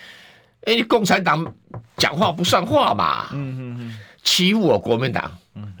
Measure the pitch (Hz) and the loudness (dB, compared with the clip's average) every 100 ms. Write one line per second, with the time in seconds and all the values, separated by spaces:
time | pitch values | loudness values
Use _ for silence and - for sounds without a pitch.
0 | - - - - _ _ - 226 226 233 | -20 -20 -20 -20 _ _ -2 0 2 2
1 | 208 220 170 151 165 - - - - - | 2 2 2 0 -2 -10 -18 -18 -12 -4
2 | - 143 196 160 180 - 226 294 220 101 | -2 0 0 0 0 0 2 2 2 2
3 | 82 62 52 143 135 131 123 120 117 110 | 0 -2 -4 -8 -8 -8 -10 -10 -12 -14
4 | - _ - - 180 220 175 104 - 120 | -18 _ -2 2 2 4 4 2 2 0
5 | 131 - - - _ - 104 92 | 0 -4 -6 -12 _ -16 -16 -6